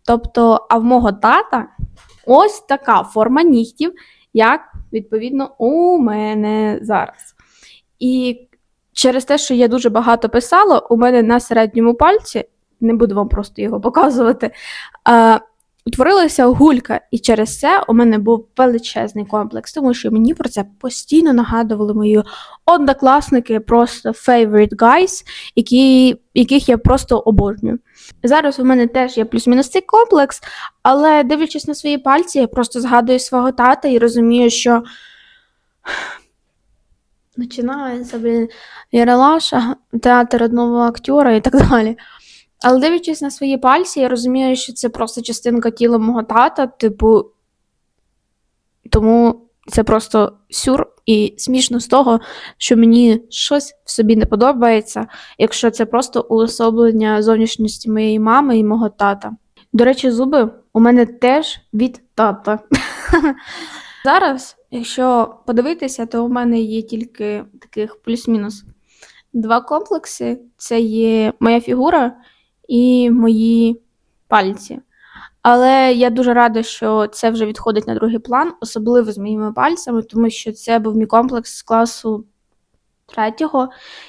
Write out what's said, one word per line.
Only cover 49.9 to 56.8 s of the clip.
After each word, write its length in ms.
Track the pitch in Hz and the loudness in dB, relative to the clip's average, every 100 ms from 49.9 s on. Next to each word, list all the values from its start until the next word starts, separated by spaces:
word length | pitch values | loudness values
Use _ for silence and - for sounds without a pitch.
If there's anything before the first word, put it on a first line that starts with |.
| 214 - 220 202 - _ | -2 -2 -2 -2 -6 _
сюр 360 | - 269 277 - _ - | -8 -2 -2 -4 _ -2
і 280 | 214 208 - | 0 0 -6
смішно 420 | - 254 254 240 | -4 -2 -2 -4
з 60 | - | 0
того, 340 | 262 254 226 - - - - | 2 2 0 -2 -20 -20 -8
що 180 | - 233 | 0 4
мені 460 | 226 233 240 226 - | 4 6 4 2 -2
щось 440 | - - 285 277 - | -10 -4 -2 -4 -14
в 60 | - | -10
собі 260 | - 214 214 | -2 2 2
не 100 | - | 2
подобається, 800 | 208 254 262 233 220 220 - 226 - - - | 2 2 2 2 0 -2 -10 -12 -14 -14 -4
якщо 320 | 220 - 233 | -4 -2 -4
це 160 | 226 226 | -2 -2
просто 400 | 233 254 240 - | -2 -4 -6 -2
уособлення 920 | 226 226 - 226 226 | -2 -2 -2 -2 2